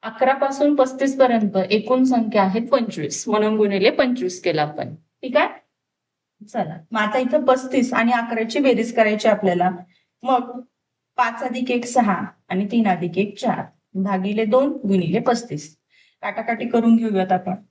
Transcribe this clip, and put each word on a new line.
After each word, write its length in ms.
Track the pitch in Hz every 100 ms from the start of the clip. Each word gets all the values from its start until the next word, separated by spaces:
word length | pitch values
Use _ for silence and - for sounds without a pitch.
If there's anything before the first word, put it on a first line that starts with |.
अकरा 300 | 220 - 262
पासून 420 | 277 277 277 294 277
पस्तीस 420 | 262 - 277 269
पर्यंत 380 | 254 233 208 190 185
एकूण 340 | 214 214 254
संख्या 400 | 262 240 214 208
आहे 160 | 190 202
पंचवीस, 680 | 233 269 226 185 147 - -
म्हणून 300 | 208 214 214
गुणिले 320 | 208 196 208
पंचवीस 520 | - 262 247 359 -
केलं 200 | - 156
आपण. 340 | 151 - - -
ठीक 420 | _ _ 254 285
आहे, 100 | 370 - _ _ _ _ _ _ _ _ 208
चला, 320 | 240 160 165 -
मग 100 | 226
आता 180 | 214 254
इथं 260 | 254 302 -
पस्तीस 480 | 254 - 254 233
आणि 180 | - 233
अकराची 480 | 247 233 226 226 311
बेरीज 360 | 269 214 226 -
करायची 320 | 214 214 226
आपल्याला. 440 | 202 190 175 180 175 - _ _ _
मग 380 | 247 254 240 247 254 _ _ _ _ -
पाच 280 | 233 233
अधिक 280 | 254 240 254
एक 140 | 240 233
सहा 400 | 262 208 180 202 - _
आणि 160 | 185 202
तीन 220 | 233 214
अधिक 300 | 175 175 170
एक 200 | 202 -
चार 240 | 240 - - _ _
भागिले 520 | 190 190 190 190 208 220
दोन 240 | 254 277
गुणिले 500 | - 196 190 165 190
पस्तीस. 580 | 240 240 - 147 - _ _ _ _ _
काटाकाटी 460 | 208 202 226 226 240
करून 280 | 233 233 226
घेऊयात 360 | 226 190 185
आपण. 240 | 185 185 190 -